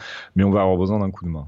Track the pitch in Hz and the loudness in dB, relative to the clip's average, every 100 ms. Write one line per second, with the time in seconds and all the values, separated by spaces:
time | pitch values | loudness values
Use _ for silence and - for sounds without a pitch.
0 | - - - 92 98 101 95 92 95 107 | -10 -16 -4 2 4 4 4 2 2 0
1 | 95 92 85 78 | -2 -4 -8 -8